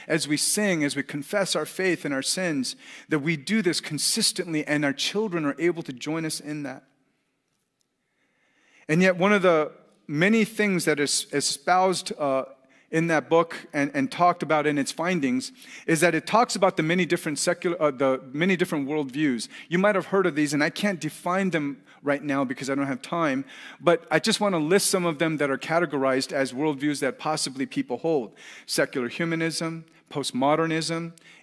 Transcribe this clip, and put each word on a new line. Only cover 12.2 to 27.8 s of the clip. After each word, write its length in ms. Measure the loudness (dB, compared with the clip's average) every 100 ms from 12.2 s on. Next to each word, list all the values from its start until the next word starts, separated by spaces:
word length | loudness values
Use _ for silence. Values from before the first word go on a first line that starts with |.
| 0 0 -2 -12 _ _ _
in 140 | 0 2
that 240 | 0 4
book 380 | 2 2 -4 -6
and, 200 | -2 -2
and 180 | 0 -2
talked 300 | 2 2 2
about 240 | 0 2 2
in 140 | 0
its 120 | -2
findings 600 | -2 -2 0 0 -2 -4 -14 -20 -14 0
is 140 | 2
that 160 | 4 2
it 100 | 2
talks 300 | 2 2 2
about 200 | 2 2
the 60 |
many 240 | 0 2 2
different 320 | 0 -2 -2
secular, 420 | -2 0 -2 0
uh, 120 | 0
the 280 | 2 2 2 -4
many 240 | -2 2 2
different 320 | 0 -2 -2
worldviews. 580 | -2 -2 0 0 0 -6 -14 -4
You 100 | 2
might 160 | 2
have 140 | 2 0
heard 180 | 2 2
of 80 |
these, 220 | 2 0 2
and 80 |
I 80 | 0
can't 280 | 0 -2 -2
define 520 | -6 -6 -4 0 0
them 320 | 0 -2 -6 -16 -10
right 220 | -2 -2
now 200 | 0 -2
because 240 | -2 -4 -4
I 60 |
don't 140 | -2 -2
have 160 | -6
time, 420 | -6 -2 0 -2 -6 -14 -20 -2
but 280 | 2 2 4
I 80 | 0
just 220 | 2 0
want 140 | 2
to 40 | 0
list 300 | 4 4 4
some 160 | 2 0
of 140 | 0
them 180 | 0 0
that 140 | 0
are 60 | -2
categorized 720 | 0 0 2 0 2 2 0
as 200 | -2 -2
worldviews 480 | 0 -2 0 -2 -2
that 180 | -4 -4
possibly 480 | -4 -4 -4 -6 -6
people 300 | -4